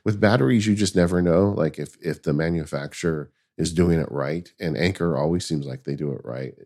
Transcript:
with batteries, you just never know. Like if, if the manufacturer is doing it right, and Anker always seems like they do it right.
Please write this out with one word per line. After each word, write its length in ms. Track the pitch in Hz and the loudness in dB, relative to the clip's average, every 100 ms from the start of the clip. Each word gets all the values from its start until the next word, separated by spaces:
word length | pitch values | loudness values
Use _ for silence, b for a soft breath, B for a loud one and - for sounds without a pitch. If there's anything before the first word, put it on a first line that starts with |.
with 160 | 110 101 | -4 2
batteries, 460 | 104 120 131 120 107 | 4 4 4 4 4
you 80 | |
just 220 | 101 95 90 | 2 2 2
never 240 | 87 87 | 2 4
know. 300 | 87 85 101 | 4 4 4
Like 280 | 98 78 76 | 2 -2 -4
if, 180 | 73 - | -12 -8
if 220 | 85 73 | -8 -6
the 100 | 82 | -2
manufacturer 960 | 73 80 85 76 78 73 - 85 78 69 _ _ - | 0 0 -2 -4 -8 -8 -6 -4 -4 -6 _ _ -6
is 140 | 85 | -4
doing 260 | 82 87 82 | 2 4 4
it 120 | 71 | 0
right, 400 | 69 69 82 90 - | -4 -4 -4 -8 -8
and 160 | - - | -4 0
Anker 420 | 90 95 85 69 | 0 0 -2 0
always 260 | 78 90 | 0 0
seems 220 | - 78 69 | -2 -6 -6
like 160 | 65 | -10
they 140 | 73 71 | -8 -6
do 160 | 73 | -6
it 80 | 65 | -8
right. 300 | - 62 65 - | -8 -10 -10 -12